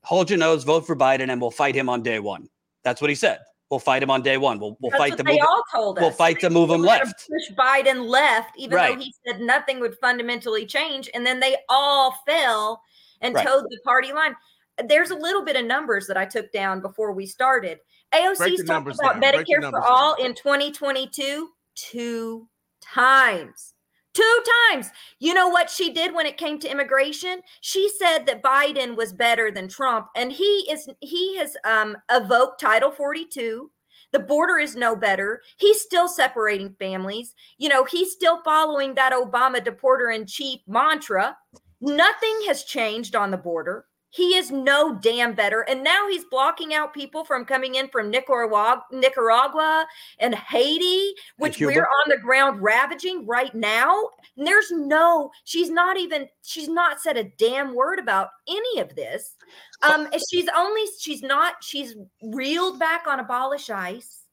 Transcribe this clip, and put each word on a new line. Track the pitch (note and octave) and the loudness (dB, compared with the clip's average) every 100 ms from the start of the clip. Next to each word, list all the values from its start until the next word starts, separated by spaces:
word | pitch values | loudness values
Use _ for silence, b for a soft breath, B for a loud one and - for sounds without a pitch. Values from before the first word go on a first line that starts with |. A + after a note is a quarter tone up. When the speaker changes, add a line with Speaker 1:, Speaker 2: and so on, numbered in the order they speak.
Speaker 1:
"Hold | - F3+ E3+ | 0 0 2
your | F#3+ | 2
nose, | D#3+ D#3+ | 2 2
vote | C3 D#3+ D#3+ | 2 0 0
for | D3 | 2
Biden, | C3+ C3+ C3 | 4 4 0
and | B2 | -2
we'll | A#2+ | -4
fight | - C#3+ | -2 0
him | C3+ B2+ | 0 -2
on | A#2+ | -2
day | A#2 A2 | -2 -4
one." | G2+ F#2 F2+ _ _ _ | -4 -8 -14 _ _ _
That's | B2+ A#2+ | -4 -2
what | D3 | -2
he | |
said. | C#3+ G#3+ - - _ _ | 0 -2 -2 -10 _ _
"We'll | C3 | -4
fight | - C3 | 0 0
him | C3+ | 2
on | C3+ | 0
day | C3+ C3+ | 2 2
one. | C3+ G#2+ | 0 -2
We'll, | G#2 A2+ | -8 -8
we'll | B2+ | -2
Speaker 2:
That's | C4+ | 0
Speaker 1:
fight | C#3+ | 0
Speaker 2:
what | - | 0
Speaker 1:
to | |
Speaker 2:
they | D4+ | 0
Speaker 1:
move | D4 D4+ | 4 4
Speaker 2:
all | G4 A4+ | 2 0
told | A3+ G#3+ F#3 | -2 -2 0
us. | |
Speaker 1:
we'll | E3+ | 0
fight | - E3 E3 | 4 2 4
to | F3+ | 2
move | E3+ E3 | 4 4
him | E3 | 4
Speaker 2:
We're | F3 | 4
gonna | A#3 | 4
Speaker 1:
left." | B3 - - | 2 -6 -8
Speaker 2:
push | D#4 - G3 | -8 -6 0
Biden | B3+ C4+ C4+ B3+ A#3 | 4 4 4 2 2
left, | B3+ D4 A3+ A3+ - | 4 4 2 -2 -14
even | C4 | -2
though | C4+ | 2
Speaker 1:
Right. | - B3+ | 2 0
Speaker 2:
he | C4+ - A#3+ | -8 -12 -10
said | G3 | -6
nothing | A#3 C4+ C#4 C4 | 0 0 0 -4
would | A#3 A#3 | -6 -2
fundamentally | B3 B3 A#3 A#3 A#3 A3 | -2 -2 -4 -6 -4 -6
change. | G#3+ C#4+ D#4+ C#4 - | -4 -4 -4 -6 -8
And | A#3+ B3 | -4 -2
then | B3+ | 0
they | C4 C4 - | 0 0 2
all | C4 C#4+ C#4 C4 B3+ - | 2 4 4 2 0 -2
fell | D#4+ C4 G#3+ G#3+ A3+ b b b b | 0 2 0 -2 -6 b b b b
and | A#3+ | -2
Speaker 1:
Right. | A3 A#3 | 0 2
Speaker 2:
toed | C4+ A3 | 2 0
the | A#3+ | -8
party | - B3+ C4 | 2 2 2
line. | D4 D#4 - b b b - | -2 -2 -4 b b b -10
There's | A#3 D4+ F4 | 2 4 4
a | |
little | F4 E4 G4 | -2 -2 -2
bit | D#4+ C4 | -2 -4
of | A#3 | -2
numbers | C4+ D4 G3 G3 | -2 0 -4 -2
that | F#3+ | -4
I | |
took | F#3+ A3 G#3 | -2 -6 -6
down | G#3 G3 F#3+ | -4 -4 -4
before | F#3+ G3 G#3+ | -8 -6 -6
we | F#3+ G3 | -6 -10
started. | - B3+ C4 F#3 D#3+ _ _ _ | -2 2 2 -2 -12 _ _ _
A | D#4+ F4+ | 2 2
O | |
C | G4 | 2
Speaker 3:
Break | F4+ F4+ | 0 0
the | |
Speaker 2:
talked | E4 | 0
Speaker 3:
numbers | D#4 C#4 - | -2 -4 -2
Speaker 2:
about | C#4 - | 0 2
Speaker 3:
down. | |
Break | C4+ C#4 - | 4 2 2
the | |
Speaker 2:
Medicare | D4 | 0
for | |
Speaker 3:
numbers | C#4+ C4+ A#3+ | 0 0 4
Speaker 2:
All | B3+ D4+ D4+ | 4 4 0
Speaker 3:
down. | B3+ | -4
Speaker 2:
in | |
twenty | A#3+ C#4+ C#4 D4 | -4 0 0 -2
twenty-two | D4 C#4 C4+ C4+ - C#4 C#4+ D#4+ _ _ - | -4 -4 -4 -6 -6 -6 -6 -10 _ _ -18
two | - A#3+ A#3+ A#3 A3+ A3+ A3+ _ _ _ | -14 -8 -6 -6 -8 -10 -16 _ _ _
times. | - C4 B3 C4+ B3 F#3 D3+ - - _ _ _ _ | -8 2 6 6 4 2 -8 -18 -20 _ _ _ _
Two | - A4+ A#4 A#4 A#4 A#4 | 2 4 4 4 4 4
times. | D4 G3 B B B | 2 -6 B B B
You | D4 | 2
know | F#4 F#4 | 4 4
what | F4+ - | 4 0
she | - E4+ | -2 -4
did | E4 F4 | -2 -4
when | E4 D4+ | -2 -4
it | C#4 | -4
came | E4 D4+ | -8 -6
to | D#4 | -6
immigration? | C#4 C4 C4+ C#4+ D4 F4+ F#4 b b | -4 0 0 0 -4 -8 -10 b b
She | - F#4+ G4+ | -6 0 0
said | - F4+ D#4+ - | 2 2 2 -2
that | A3 | 0
Biden | C4 C4+ C#4+ C#4 B3 A3+ | 2 2 2 -2 -6 -6
was | A3+ | -6
better | F#3 A#3 A#3 A3 | -2 0 2 0
than | G3+ F#3 | -4 -12
Trump. | - C4 A3+ G#3+ - | -4 -2 -2 -4 -6
And | B3 | -6
he | D4 G4 G4+ - | -2 0 0 -2
is, | D4+ C4+ - | -8 -10 -18
he | C#4+ E4+ F#4+ F#4+ | -10 -6 -4 -4
has, | C#4+ - | -8 -6
um, | A3 A3 G#3+ G3+ - | -2 0 0 -6 0
evoked | A#3+ G3 B3 B3+ - | 0 4 2 2 0
Title | C4+ A3+ C4+ | 0 2 2
forty-two. | C#4+ C#4+ D#4 E4 C#4 A#3 A3+ D#4 _ _ b b | -2 -6 -6 -10 -8 -8 -8 -12 _ _ b b
The | C4+ | -2
border | F#3+ D4 F4 E4+ | 2 2 2 2
is | D4 | 0
no | A3+ A#3+ G#3+ | -2 -2 0
better. | G#3 F#3+ G3 A#3+ b b | 0 0 -2 -6 b b
He's | G4+ G#4 | 4 4
still | - F4 F4 | 2 0 0
separating | F4 C4 A#3+ G#3+ G3 G3 F#3+ | 2 0 2 -2 -2 -6 -10
families. | F#3+ F#3+ F#3+ G#3+ A#3+ _ b b | -8 -6 -6 -8 -12 _ b b
You | C#4+ | 2
know, | C4+ | 4
he's | C4+ E4+ F#4 | 4 0 -2
still | - E4 E4+ | 2 2 2
following | E4 D#4 D#4 C#4+ C#4 | 2 2 2 0 -2
that | C4+ C4 | 0 2
Obama | B3+ B3 A#3+ B3+ B3 | 2 0 0 2 0
deporter-in-chief | A#3 A#3 C4 B3+ A#3+ A3 G3 - C4+ B3+ - | -4 -2 2 2 2 -2 -8 -8 -8 -10 -4
mantra. | A3+ D4+ D#4 - F#3+ A3+ - _ _ _ _ | 0 2 0 -2 -2 -2 -6 _ _ _ _
Nothing | C4+ D4 F#4 A4 A4 A4 G#4 | -2 4 4 4 -2 -2 -2
has | - | -4
changed | - C4+ A3 A3 G#3 | -4 -4 -4 -4 -4
on | A3 G3+ | -2 -2
the | F#3 | -4
border. | F3+ E3 D#3 G3+ _ _ _ | -6 -6 -6 -10 _ _ _
He | - F4+ F#4 | -2 2 2
is | B3 | 0
no | C#4 C4 C#4+ D#4 | -2 2 4 2
damn | G#3 G#3+ A#3+ A#3+ | 2 -2 0 -2
better. | G#3+ G3+ A3 | 0 0 0
And | A3+ C4 | -2 -2
now | C#4+ F#4+ G4+ | 2 2 0
he's | F4+ | -4
blocking | - C4 C#4+ D#4+ D#4+ | -4 0 0 0 -4
out | D4+ D4+ | -4 -4
people | D4 C#4 D#4 | -8 -10 -10
from | D#4 C4+ | -4 -6
coming | A#3+ C4 C4 C4 | -2 -4 -2 -4
in | C4+ | -4
from | B3 G#3 | -4 -2
Nicaragua, | B3 C4 B3 A3+ G#3 A3 B3 - | -4 0 -2 2 2 2 0 -4
Nicaragua | C4 C4 C4+ A3+ A#3 C#4 D#4 D#4 D#4+ D#4+ B B B | 0 2 4 4 4 4 2 2 0 -2 B B B
and | A#3+ | -2
Haiti, | A#3 - B3 C#4 D#4+ F4+ F#4 G4 | -2 -2 0 2 2 0 0 -2
Speaker 1:
And | G4 B _ | -6 B _
Speaker 2:
which | D4+ - | -6 -2
Speaker 1:
Cuba. | D3 | 2
Speaker 2:
we're | C#3 - | 2 4
on | C#4 D4 | 2 2
the | C4+ | 0
ground | A3+ C4 C4+ G#3 | 2 4 4 2
ravaging | G3+ A#3 C#4+ E4+ F#4 F#4 | 2 2 0 -4 -6 -6
right | G#3+ A#3+ C4+ | -4 -2 -2
now. | A3 G#3+ A3 C4+ G4 G#4+ _ b - | -2 0 2 4 2 0 _ b -6
And | D4+ | 4
there's | G#4 G4 | 4 2
no, | E4+ C#4 D4+ E4+ E4 - b | -4 2 4 6 4 0 b
she's | - E4 D#4+ | -6 -2 0
not | E4 F4+ F#4+ | 2 0 0
even, | E4+ D4+ C#4 _ | -4 -6 -8 _
she's | - - D4+ | -16 -12 -4
not | E4 F4 C#4+ | 0 0 -2
said | D#4+ B3 | -4 -4
a | G3+ - | -6 0
damn | A3+ C4 C#4 | 0 0 -4
word | A#3+ C#4 F#4 | -2 -2 -2
about | A#3 G3 F#3+ _ - | -2 -2 -2 _ -8
any | F#4+ B4 F#4+ | -6 -4 -4
of | F#3 - | -6 -8
this. | A#2 F#3 - - B B B B | -10 -10 -12 -20 B B B B
Speaker 1:
But | D4 | 2
Speaker 2:
Um, | D4+ D4 | 2 0
and | D4+ - | -6 -2
she's | F4 F4 E4 | -2 0 0
only, | F#4+ A4 G#4 - | 0 -2 -4 -8
she's | D#4 C4 | -10 -10
not, | C4+ C#4 E4+ - | -2 0 0 -2
she's | - C#4+ B3+ G#3+ F#3+ _ | -12 -10 -10 -14 -20 _
reeled | A3 A#3+ C4 E4 F#4 C4+ | -10 -6 -4 -2 -2 -2
back | D#4+ E4+ E4 | -2 -2 -4
on | C4+ | -6
abolish | A3 B3 C4+ C#4+ C#4 | -4 -4 -4 -6 -8
ice. | G3+ F3+ A3+ - - _ | -8 -8 -10 -16 -20 _